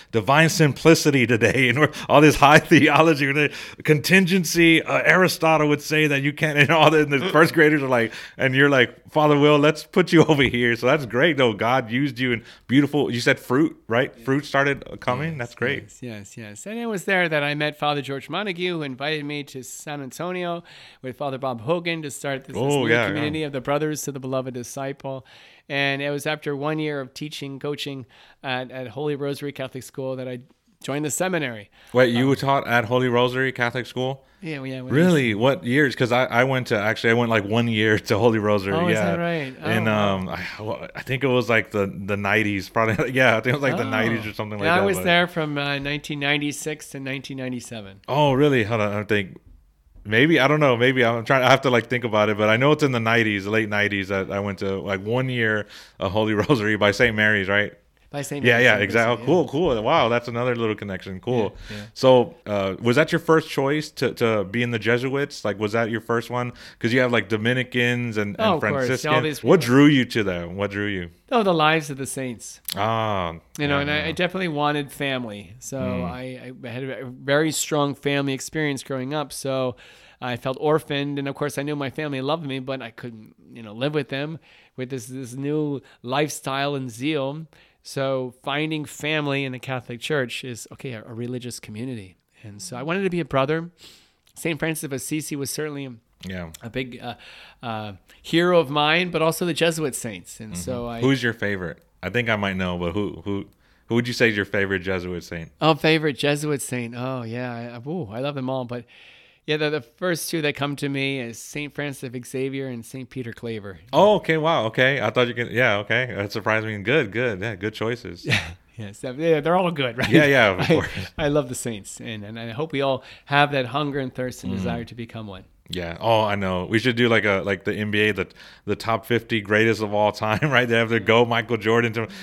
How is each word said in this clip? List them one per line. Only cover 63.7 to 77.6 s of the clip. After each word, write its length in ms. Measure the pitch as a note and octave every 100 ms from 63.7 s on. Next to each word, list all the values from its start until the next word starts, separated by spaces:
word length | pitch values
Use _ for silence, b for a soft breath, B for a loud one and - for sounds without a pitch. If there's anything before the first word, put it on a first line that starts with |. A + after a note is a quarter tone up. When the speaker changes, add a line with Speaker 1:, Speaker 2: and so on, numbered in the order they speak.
| D3+ D3+
Speaker 1:
to, 220 | - B2+
to 320 | - A#2 G#2+
be 180 | F#2+ A#2
in 80 | A#2+
the 80 | A#2
Jesuits? 640 | G#2+ A#2+ C3 C#3 C#3+ -
Like, 160 | G#2+ G2+
was 140 | G#2
that 160 | A2+ A2+
your 100 | A2+
first 300 | - A#2 A#2
one? 240 | B2 B2 B B B
'Cause 140 | A#2
you 80 | B2+
have, 100 | B2+
like, 160 | A#2 F#2+
Dominicans 880 | A2 A2+ B2+ B2 B2 B2 B2 A#2+
and, 220 | G#2+ G#2 D3+
and 80 | A3
Speaker 2:
Oh, 60 |
of 60 | D#3
course. 100 | G#2+
All 60 | C3+
Speaker 1:
Franciscans. 460 | B2+ B2+ D3+ D#3
Speaker 2:
these 200 | D#3 C3+
Speaker 1:
What 160 | A#2 F3+
Speaker 2:
people. 140 | A#2+
Speaker 1:
drew 120 | C3+ D3
you 180 | C#3
to 180 | A#2+ A#2
them? 320 | G2 F2 E2+
What 160 | F#2+ G2+
drew 140 | G2+ G#2
you? 220 | F#2+ E2+ - _
Speaker 2:
Oh, 100 | A#3+
the 100 | G3
lives 360 | E3 D3+ D#3+ D3+
of 80 | C3+
the 80 |
saints. 560 | C3 C3+ B2+ A2 - - - G2
Speaker 1:
Ah, 560 | G#2+ A2+ A2 G2 E2+ E2+ - -
Speaker 2:
You 80 | C#3+
know, 80 |
Speaker 1:
yeah, 60 | C#3+
Speaker 2:
and 100 | C#3+
I, 60 | D3+
Speaker 1:
yeah. 80 |
Speaker 2:
I 60 | D#3
definitely 340 | D#3+ F3 F#3 F3+
wanted 420 | D3 D3 D3 C#3
family. 640 | - C#3 C3 A#2 G2+ F2+ B2
So 180 | - C3+
Speaker 1:
Mm. 260 | B2+ A2 F2
Speaker 2:
I, 440 | B2 C3 B2+ A#2+ B2+
I 40 | B2
had 140 | A#2+
a 220 | C3+ A2+ B2+
very 440 | C3 C3+ C#3+ D#3+
strong 420 | -